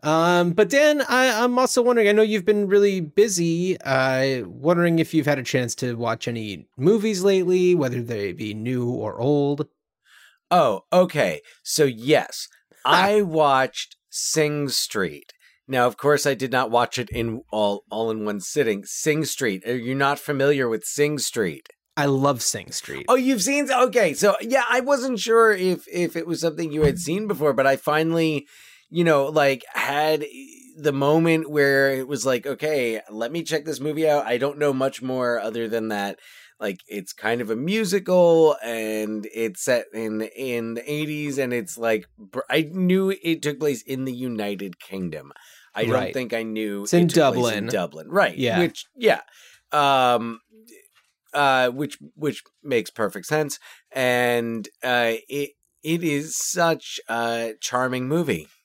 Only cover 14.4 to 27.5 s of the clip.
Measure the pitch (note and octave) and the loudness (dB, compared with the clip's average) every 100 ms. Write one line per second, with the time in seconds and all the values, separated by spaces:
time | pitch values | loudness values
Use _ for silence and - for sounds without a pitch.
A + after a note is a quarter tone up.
14.4 | D3+ D3 C#3+ - - A2 F#2 D2 _ - | 0 -2 -4 -4 -4 -4 -4 -6 _ -20
15.4 | _ _ _ C3 B2 A2 C#3+ C#3+ C#3+ C3 | _ _ _ 0 0 2 2 2 2 -2
16.4 | C3 B2+ B2+ A#2 A#2+ - A#2 A#2+ A#2 A2 | -2 -2 2 2 2 -2 -6 -4 -4 -6
17.4 | - G#2+ G#2 G2+ _ G#2 A2+ A2 G#2+ G#2 | -6 0 0 0 _ -4 -4 -2 -4 -6
18.4 | F#2 D3+ B2 G2+ G2 - D#3 D3+ D3 - | -6 -2 0 -2 -6 -6 -2 -2 -2 -2
19.4 | B2 F#2+ G2+ B2+ A#2+ C3+ C#3 D3 - C#3+ | -2 -2 -4 -6 -4 -2 0 -2 -4 0
20.4 | C#3 D3 B2 A2+ - - D3 D3+ - - | 2 2 0 -2 -6 -2 0 0 -4 -2
21.4 | G2 C#2+ - - _ - C#3+ C3+ C#3 C3 | -2 -4 -16 -20 _ -2 0 2 2 0
22.4 | - G#2+ - - - C2+ - C4 B3+ B3+ | -2 -6 -8 -12 -10 -10 0 2 2 0
23.4 | A3+ C#4 C#4+ B3+ B3+ A#3 F#3 C#3 G3+ - | 0 0 0 2 2 4 2 4 2 2
24.4 | A3+ C4+ A#3+ A#3+ B3+ C#4+ C4 A#3+ G3+ A3+ | 0 0 2 0 2 0 0 -4 2 6
25.4 | A3+ G3+ F#3 F3 - F3 F3 E3 E3 D#3+ | 6 4 0 -2 -4 -4 -4 -4 -6 -2
26.4 | E3 D3+ E3 D3 D3+ C3+ - F3+ G#3+ E3 | -4 -4 -6 2 2 2 -4 -4 -4 0
27.4 | D3+ | 0